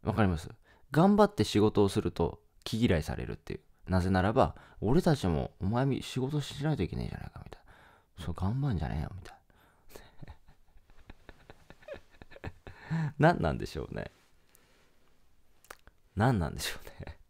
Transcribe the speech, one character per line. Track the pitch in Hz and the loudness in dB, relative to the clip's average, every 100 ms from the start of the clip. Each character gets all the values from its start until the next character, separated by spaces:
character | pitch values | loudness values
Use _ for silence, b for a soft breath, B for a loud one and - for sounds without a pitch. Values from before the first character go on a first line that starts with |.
わ | - | -2
か | 95 | 2
り | 101 | 2
ま | 82 | 2
す？ | - - b b b | -6 -16 b b b
頑 | 151 185 208 | 4 6 8
張 | 202 | 6
っ | |
て | - | 4
仕 | 104 104 | 2 4
事 | 104 104 | 4 6
を | 101 | 4
す | 107 | 2
る | 90 | -2
と | - 82 - _ _ | 0 -2 -2 _ _
気 | - 110 120 | -8 0 2
嫌 | 90 | 2
い | |
さ | - - | 0 -8
れ | 62 | -8
る | |
っ | - | -10
て | - | -10
い | - | -12
う。 | _ _ - | _ _ 0
な | 92 | 0
ぜ | 90 | 2
な | 95 | 2
ら | 92 | 2
ば、 | 120 98 - B B | 4 2 0 B B
「俺 | 98 143 | 2 4
た | 185 143 | 4 2
ち | 92 | 2
も | 78 62 - | 0 -2 -4
お | 92 | -2
前 | 117 135 | 0 0
み-、 | 127 | -2
仕 | - - | -4 -6
事 | 131 147 | -4 -4
し | 139 - | -6 -6
な | 147 | -4
い | 139 | -2
と | |
い | 90 | -2
け | - | -4
な | |
い | 58 | -8
じ | - | -10
ゃ | |
な | - | -14
い | |
か」 | - | -16
み | - | -18
た | - | -20
い | - b b b b - | -20 b b b b -12
な。 | - | -8
「そ | |
う、 | |
頑 | 90 92 127 | -4 -2 -2
張 | 143 | -2
ん | 92 | -2
じ | 69 | -2
ゃ | |
ね | 67 | -4
え | |
よ」 | 60 92 | -6 -10
み | |
た | - | -18
い | - _ b b b b - - - - - - - - - _ - - - - - - - - - - 587 - - - - - - - B B | -20 _ b b b b -20 -20 -18 -18 -18 -20 -20 -20 -20 _ -20 -20 -20 -20 -20 -20 -20 -20 -20 -18 -18 -18 -20 -20 -14 -14 -14 -20 B B
な。 | 165 151 - | -4 -4 2
<laughs> | |
何 | 147 175 | 2 4
な | 82 | 0
ん | 67 | -2
で | - | -6
し | - | -8
ょ | - | -8
う | |
ね。 | 50 - _ _ _ _ _ b b b b b _ - _ _ _ _ - - _ _ - | -8 -10 _ _ _ _ _ b b b b b _ -20 _ _ _ _ -20 -20 _ _ 0
何 | 113 113 | 2 4
な | 80 | 0
ん | - | -4
で | |
し | - | -8
ょ | - | -8
う | - - - | -12 -14 -16
ね。 | - - | -16 -20